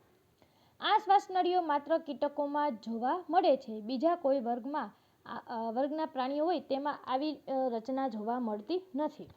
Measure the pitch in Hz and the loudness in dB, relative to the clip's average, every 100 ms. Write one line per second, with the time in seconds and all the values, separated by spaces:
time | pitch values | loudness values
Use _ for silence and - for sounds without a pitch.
0 | _ _ _ _ _ _ _ - 330 427 | _ _ _ _ _ _ _ -6 2 2
1 | 392 392 392 370 349 359 330 285 285 330 | 6 4 4 2 4 4 2 0 2 0
2 | 320 247 285 285 285 294 294 214 226 226 | 0 -4 -2 -2 -2 0 0 -2 -6 -2
3 | 247 359 339 349 370 269 220 214 208 262 | 0 -2 0 4 6 4 2 -10 -4 0
4 | 320 349 269 277 233 240 254 294 202 - | 2 2 2 2 0 -4 -4 -6 -6 -10
5 | _ _ - 233 - 233 226 226 277 311 | _ _ -14 -12 -8 -6 -4 0 0 -2
6 | 311 277 254 285 320 320 - 269 285 - | -4 -2 -2 0 0 0 -2 -4 -2 -6
7 | - 262 311 285 - 269 262 226 226 262 | -4 -2 -2 -6 -4 -2 0 -2 -4 -4
8 | 269 214 214 247 233 214 214 359 370 262 | -2 -4 -4 -4 -2 -4 -4 -6 -4 -4
9 | 302 - 170 | -4 -4 -18